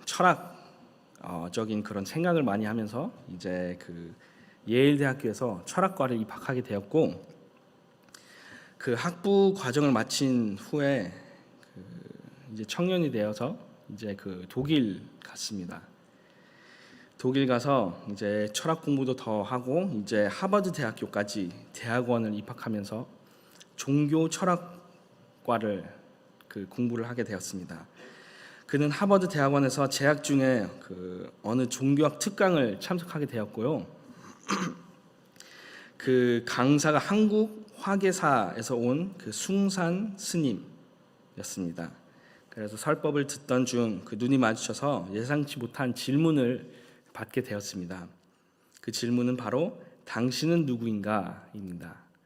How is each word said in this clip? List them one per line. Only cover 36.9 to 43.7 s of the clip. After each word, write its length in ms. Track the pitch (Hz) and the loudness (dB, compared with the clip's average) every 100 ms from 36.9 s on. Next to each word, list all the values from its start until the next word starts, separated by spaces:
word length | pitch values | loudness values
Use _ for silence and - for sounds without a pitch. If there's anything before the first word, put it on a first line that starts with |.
| 151 | 2
한국 720 | - 202 214 214 214 - - - | 2 4 4 4 2 -2 -16 -8
화계사에서 1000 | - 196 190 180 160 131 92 95 113 123 | -2 2 2 2 4 4 2 -4 -4 0
온 380 | 120 139 185 190 | 2 0 -2 -6
그 140 | - | -10
숭산 840 | 107 - 190 196 190 170 92 214 196 | -8 -2 0 2 2 0 0 -4 -8
스님이었습니다. 1700 | - 175 147 92 - - - _ _ _ _ - 101 - 90 82 87 - - - - - _ - | -4 0 0 0 -8 -20 -20 _ _ _ _ -14 -12 -6 -6 -6 -10 -12 -20 -20 -20 -20 _ -12
그래서 160 | 107 107 | -10 -6
설법을 500 | - 151 156 147 143 | -2 0 2 0 0
듣던 380 | - - 127 | -4 0 2
중 360 | 127 | 2